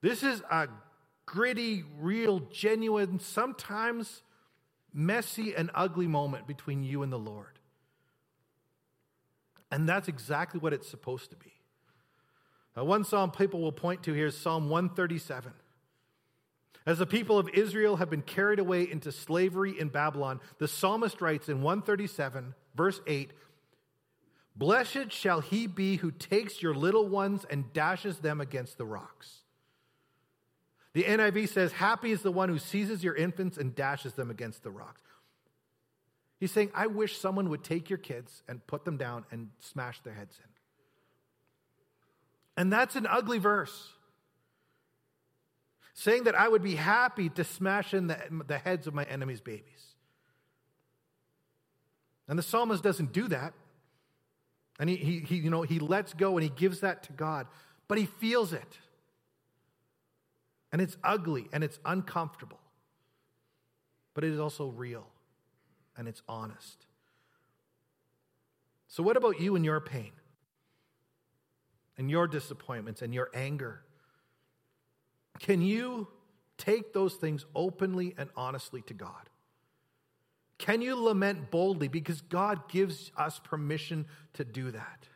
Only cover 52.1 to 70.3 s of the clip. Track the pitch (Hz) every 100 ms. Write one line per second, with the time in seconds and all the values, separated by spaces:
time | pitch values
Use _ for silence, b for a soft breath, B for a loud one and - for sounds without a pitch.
52.1 | _ - 156 165 226 233 202 202 175 147
53.1 | 180 233 147 143 - - _ _ _ _
54.1 | _ _ _ _ _ _ _ 151 180 143
55.1 | 170 151 175 156 165 165 165 151 190 190
56.1 | 156 190 180 156 131 185 180 196 175 -
57.1 | 139 156 151 127 B B B _ 208 196
58.1 | - 220 240 208 156 - - - _ _
59.1 | _ _ _ _ _ _ _ _ _ _
60.1 | _ _ _ _ _ _ 156 185 - -
61.1 | 208 165 143 110 151 156 - - 185 190
62.1 | 175 160 - - - _ _ _ _ _
63.1 | _ _ _ _ _ _ _ _ _ _
64.1 | - 156 151 151 - 143 117 123 117 101
65.1 | _ _ _ _ _ _ _ _ - 117
66.1 | 110 - 113 110 107 - - _ _ _
67.1 | _ _ _ _ _ _ _ _ _ _
68.1 | _ _ _ _ _ _ _ _ - 175
69.1 | 233 233 160 175 190 160 156 151 131 104
70.1 | - _